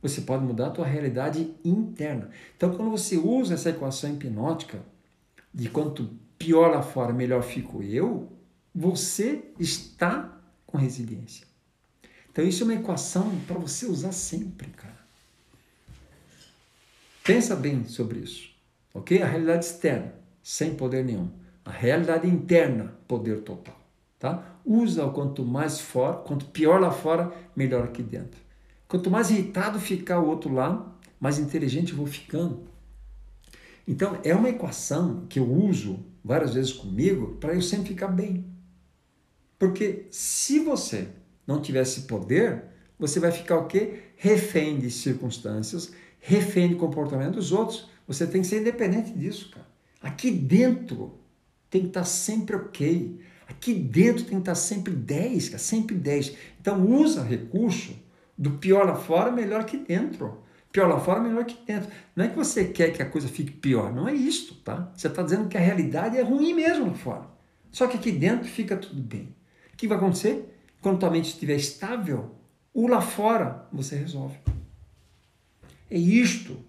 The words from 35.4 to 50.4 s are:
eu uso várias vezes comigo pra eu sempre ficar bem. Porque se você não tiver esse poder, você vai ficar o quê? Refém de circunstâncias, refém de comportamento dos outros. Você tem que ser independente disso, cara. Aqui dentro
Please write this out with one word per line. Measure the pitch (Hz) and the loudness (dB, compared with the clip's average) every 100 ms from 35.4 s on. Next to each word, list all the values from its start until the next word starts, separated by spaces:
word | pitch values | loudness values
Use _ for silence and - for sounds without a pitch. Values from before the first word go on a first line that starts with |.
eu | 123 | 2
uso | 139 202 180 104 92 - - | 4 4 2 -2 -8 -12 -16
várias | 104 143 147 | -2 0 0
vezes | 117 131 | -2 -2
comigo | - 101 95 165 185 113 - | -6 -6 2 2 2 -4 -6
pra | 151 | -2
eu | 175 | -2
sempre | 175 208 190 | 0 -2 -4
ficar | 185 196 | -6 -2
bem. | 180 208 185 - - - _ _ _ _ _ _ _ _ _ | 0 0 -4 -6 -16 -20 _ _ _ _ _ _ _ _ _
Porque | 190 180 208 180 - | 2 2 -2 -2 -10
se | - - - - 294 | -8 -4 -2 2 2
você | 320 254 - 104 92 - - _ | 2 0 -2 -6 -6 -10 -20 _
não | - 147 | -4 -4
tiver | - 131 | 0 0
esse | 127 - | 0 -2
poder, | - 110 90 151 226 135 - - - _ | -6 -6 2 2 2 0 -10 -20 -20 _
você | 147 180 | -2 2
vai | 165 | 2
ficar | 170 - 165 | 0 0 0
o | 165 | 2
quê? | 190 214 - - _ | 0 0 -6 -16 _
Refém | 202 214 - 170 151 147 | 4 6 4 0 0 -2
de | 123 | -4
circunstâncias, | - - 127 123 113 107 107 107 170 - - - _ | -4 -2 -2 -4 -6 -6 -4 -4 -6 -10 -16 -20 _
refém | - 202 185 185 175 | 2 4 4 4 4
de | 175 | 4
comportamento | 165 143 143 135 139 | 0 0 -2 -2 -2
dos | 220 175 | -2 0
outros. | 190 226 - - - - | 2 0 -4 -14 -20 -10
Você | 127 170 | -2 0
tem | 190 | 2
que | 180 | 2
ser | 214 | 0
independente | 214 233 208 208 220 | 0 0 0 0 0
disso, | - 156 - - | -4 -6 -6 -14
cara. | - - _ _ _ | -20 -20 _ _ _
Aqui | 139 - 254 | -12 -4 0
dentro | 185 | 0